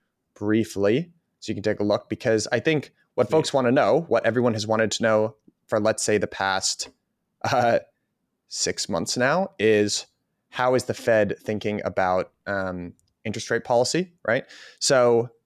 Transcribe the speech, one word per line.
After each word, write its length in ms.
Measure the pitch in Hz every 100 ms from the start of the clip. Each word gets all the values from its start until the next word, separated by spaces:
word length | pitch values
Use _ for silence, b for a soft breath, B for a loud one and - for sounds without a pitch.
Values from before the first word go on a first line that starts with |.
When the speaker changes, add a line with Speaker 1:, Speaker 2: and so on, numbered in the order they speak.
| _ _ _
Speaker 1:
briefly 760 | - 104 110 104 101 101 123 175 _ _ _
so 100 | -
you 40 |
can 80 | 104
take 180 | 104 101
a 20 |
look, 280 | 104 104 -
because 360 | 107 120 110 -
I 80 | 120
think 320 | 160 151 - _ _
what 140 | - 117
Speaker 2:
Please. 20 |
Speaker 1:
folks 220 | 160 151
wanna 180 | 135 123
know, 320 | 139 104 139 165
what 180 | 113 113
everyone 260 | 117 120
has 140 | 110 107
wanted 240 | 110 110
to 100 | -
know 340 | 113 107 107 - _ _ -
for, 140 | 110
let's 220 | 104 107
say, 160 | - 107
the 80 | 104
past, 640 | - 98 95 - - - _ _ _ _ _ -
uh, 280 | 127 117 113 - _ _ _ _ _ _
six 380 | - - - -
months 300 | 87 90 123
now, 320 | 127 170 190 -
is 480 | 107 107 104 - - _ _ _ _
how 240 | - 127
is 100 | 127
the 100 | -
Fed 440 | 110 - 110 101 -
thinking 420 | - 107 107 104 95
about, 460 | 90 92 92 - _ -
um, 460 | 98 95 90 87 - _ _
interest 260 | 107 113 -
rate 140 | 117
policy, 480 | - 120 123 160 185 _ -
right? 160 | 123 - B B B
So 520 | - 135 120 117 120 _